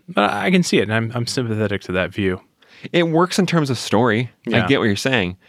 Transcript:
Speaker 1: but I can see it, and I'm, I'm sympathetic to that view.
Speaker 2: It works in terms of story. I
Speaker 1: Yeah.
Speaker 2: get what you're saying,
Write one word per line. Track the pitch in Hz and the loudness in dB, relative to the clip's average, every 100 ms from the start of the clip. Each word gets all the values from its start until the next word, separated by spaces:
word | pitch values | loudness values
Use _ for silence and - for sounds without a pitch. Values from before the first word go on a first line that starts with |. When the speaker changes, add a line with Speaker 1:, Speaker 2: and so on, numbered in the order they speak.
| - | -6
Speaker 1:
but | 180 208 | 0 0
I | - 202 | 0 2
can | 185 | 2
see | 170 202 | 2 2
it, | |
and | 101 | 2
I'm, | 110 113 | 0 -2
I'm | 123 117 | -4 -4
sympathetic | - 120 107 107 98 | -4 -2 -2 -2 -2
to | - | -4
that | 92 87 | -2 -2
view. | 98 95 92 - _ _ - - | -2 -2 -2 -8 _ _ -20 -4
Speaker 2:
It | 170 | 0
works | 170 160 180 - | 2 2 2 2
in | 175 | 0
terms | 170 143 | 0 0
of | 123 | -2
story. | - 104 123 107 127 - - | 0 2 2 2 -2 -8 -2
I | |
Speaker 1:
Yeah. | 117 92 | 0 2
Speaker 2:
get | 135 | 2
what | 104 | 2
you're | 98 | 0
saying, | - 127 90 92 | 0 0 -2 -6